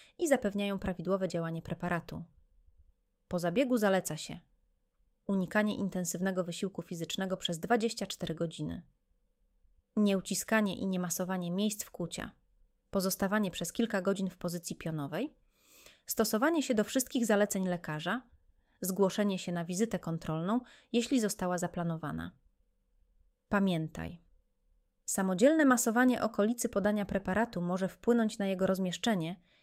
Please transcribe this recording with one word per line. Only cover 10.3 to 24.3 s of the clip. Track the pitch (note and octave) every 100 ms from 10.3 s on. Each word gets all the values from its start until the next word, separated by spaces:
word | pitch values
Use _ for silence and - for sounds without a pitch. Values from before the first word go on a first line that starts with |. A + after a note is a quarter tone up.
| F#3 - A3 G#3 -
i | F#3+
niemasowanie | F#3 F3+ E3+ F#3 F#3+ F3
miejsc | F3+ G#3 G#3
wkłucia, | - - F3 - - - _ _ _ _ _
pozostawanie | G3+ F#3+ - F#3+ G#3 G3
przez | - E3+
kilka | - A3+ G3+
godzin | F#3 G3 F#3+
w | -
pozycji | F3 E3+ E3+ E3+
pionowej, | E3+ D#3+ C#3+ D#3 C#4+ - _ _ _ - - - -
stosowanie | - A3 A3 C#4 E4+
się | C4
do | A3
wszystkich | G#3 C4+ B3+ C4+ A3+
zaleceń | G#3 G3+ G3+ F#3
lekarza, | F3 F3 D3+ E3 A#3 - - _ _ _ -
zgłoszenie | F#3 F#3 F#3+ G3 G#3 F#3+
się | -
na | F3
wizytę | E3+ F3+ A3+ F#3
kontrolną, | - E3 - D#3+ F3 A#3 - - _
jeśli | A#3 A#3 C4
została | G#3+ - F#3 F3+
zaplanowana. | F3 F#3 E3+ D#3+ D3 - F3+ - _ _ _ _ _ _ _ _ _ _ -
Pamiętaj, | G3+ G3 E3+ D#3 - E3 E3+ _